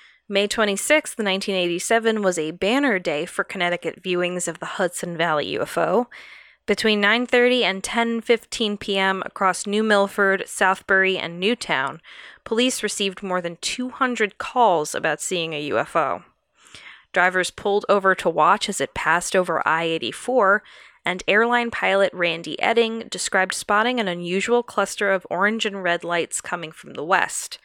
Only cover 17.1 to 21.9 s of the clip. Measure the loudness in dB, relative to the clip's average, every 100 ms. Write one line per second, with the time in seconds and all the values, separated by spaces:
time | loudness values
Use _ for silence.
17.1 | 2 4 2 -2 -2 0 0 2 4 4
18.1 | 2 2 4 4 4 0 -4 -4 -2 0
19.1 | 0 2 0 2 0 0 0 0 -2 -4
20.1 | -8 -2 2 4 4 0 -20 -20 _ -6
21.1 | -4 2 2 4 2 0 -2 2